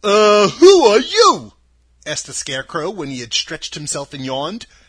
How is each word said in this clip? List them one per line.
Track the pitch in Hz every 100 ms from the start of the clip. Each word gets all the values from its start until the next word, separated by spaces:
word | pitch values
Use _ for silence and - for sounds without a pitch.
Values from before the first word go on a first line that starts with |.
Uh, | 208 202 214 208 202
who | - 349 392 262
are | 208
you? | 262 403 427 202 113 _ _ _ _ _ -
asked | 151 -
the |
scarecrow | 135 - 135 131 170 156
when | 208 147
he | 135
had | 117
stretched | - - 160 -
himself | - 147 147 143
and | 147
yawned. | 131 131 147 214 - _